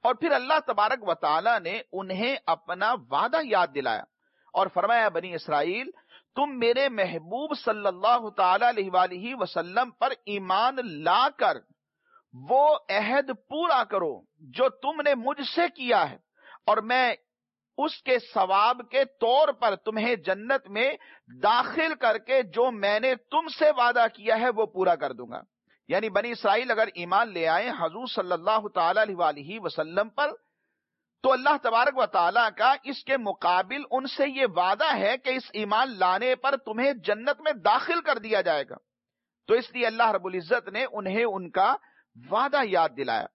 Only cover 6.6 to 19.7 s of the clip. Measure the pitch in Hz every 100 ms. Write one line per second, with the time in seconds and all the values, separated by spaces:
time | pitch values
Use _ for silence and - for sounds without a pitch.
6.6 | 233 254 277 220 185 165 160 233 302 294
7.6 | - 214 202 180 208 240 220 202 180 190
8.6 | 240 226 196 180 180 180 226 262 180 175
9.6 | 170 202 247 _ 240 262 - 202 185 190
10.6 | 240 269 240 151 156 196 269 - 208 135
11.6 | _ _ _ _ _ _ _ 123 139 254
12.6 | 294 302 - 202 214 269 269 226 _ 294
13.6 | 339 269 226 202 165 110 _ _ 147 123
14.6 | 254 - 269 320 285 262 240 294 262 -
15.6 | 339 - 254 214 151 - _ _ - -
16.6 | - 220 220 254 247 208 _ _ _ _
17.6 | _ - 302 - - 247 - 214 185 196
18.6 | 220 247 240 262 269 _ 226 262 302 -
19.6 | 233